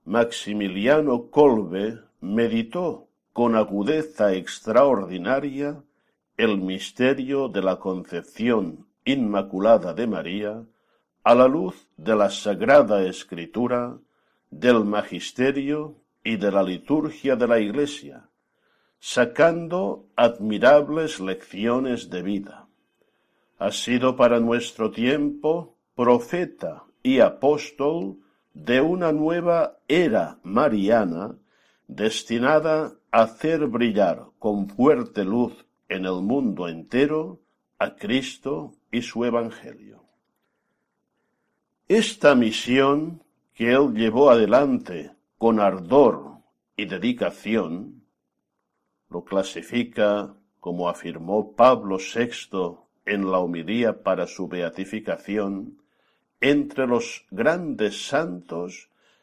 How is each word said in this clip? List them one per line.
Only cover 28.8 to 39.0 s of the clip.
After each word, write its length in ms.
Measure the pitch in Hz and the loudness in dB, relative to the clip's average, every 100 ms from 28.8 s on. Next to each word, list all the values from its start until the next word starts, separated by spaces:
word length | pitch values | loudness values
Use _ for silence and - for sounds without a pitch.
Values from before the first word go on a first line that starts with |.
una 300 | 160 180 170 | 2 0 0
nueva 640 | 151 156 170 175 170 120 - - | 0 0 0 0 0 -2 -6 0
era 500 | 160 165 107 82 - | 2 2 0 -2 -8
mariana 920 | 92 107 147 107 98 117 98 82 101 - _ _ _ _ - | -2 2 2 2 2 2 2 -4 -10 -14 _ _ _ _ -20
destinada 1080 | - 107 - - 117 127 156 156 156 151 - _ | -4 -4 -4 -4 0 2 2 2 -2 -4 -10 _
a 100 | 113 | 4
hacer 460 | 113 - 156 160 147 | 4 0 -2 0 -2
brillar 580 | 113 120 101 92 80 - _ | 0 0 2 2 0 -10 _
con 280 | 110 104 101 | -4 -4 -6
fuerte 560 | - 131 135 117 107 | 2 4 4 0 -6
luz 420 | 95 117 120 - _ _ _ | -2 -2 -2 -6 _ _ _
en 180 | 92 92 | -6 -4
el 160 | 92 | -4
mundo 440 | 98 135 123 87 87 | -2 -2 -2 -4 -8
entero 720 | 82 - 120 147 156 165 180 _ _ _ _ | -10 -4 0 0 -2 -6 -14 _ _ _ _
a 180 | 104 - | -6 -6
Cristo 800 | 104 127 131 - 135 151 147 _ _ | -4 -2 -4 -10 -8 -8 -10 _ _
y 120 | 117 | -6